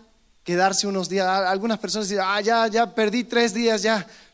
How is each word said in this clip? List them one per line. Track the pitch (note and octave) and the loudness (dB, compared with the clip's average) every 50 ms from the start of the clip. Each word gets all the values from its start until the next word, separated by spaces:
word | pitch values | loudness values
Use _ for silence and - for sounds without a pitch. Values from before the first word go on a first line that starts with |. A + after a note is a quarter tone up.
| - _ _ _ _ _ _ _ - | -18 _ _ _ _ _ _ _ -6
quedarse | F3 F3 F3 F#3 G3 G3 - G#3 | -2 0 2 2 2 2 0 -2
unos | G3+ F#3+ F#3+ F3 | -2 -2 -4 -4
días. | D#3 F#3 G3 F#3 | -2 -2 -2 0
A-, | F#3 F#3+ G3 F#3+ F3+ | 0 0 0 0 0
algunas | F#3+ G3 G#3+ A#3 G#3+ - | -2 -2 -2 -4 -4 -4
personas | - F#3 G3 G#3+ G#3 F#3 | -4 -6 -4 -4 -4 -4
dicen, | G#3 G3 F#3 | -2 -2 -2
"Ah, | F#3+ G3+ G#3 | 0 -2 0
ya, | G3+ A3 A#3 A3+ A3+ | 0 2 2 2 2
ya | A3 G3+ A3+ A#3 A#3 - | 2 2 0 0 0 0
perdí | A3 A3 G#3 G3+ B3 A#3+ | 0 0 0 0 -2 -2
tres | A#3+ B3 A#3 A#3 A3+ F#3 | 0 0 2 2 2 0
días, | A#3 A#3 A3+ A3 G#3 | 0 0 2 2 2
ya | F#3 A3 A3+ G3+ - - - - - - | 2 0 0 0 -2 -6 -14 -20 -20 -14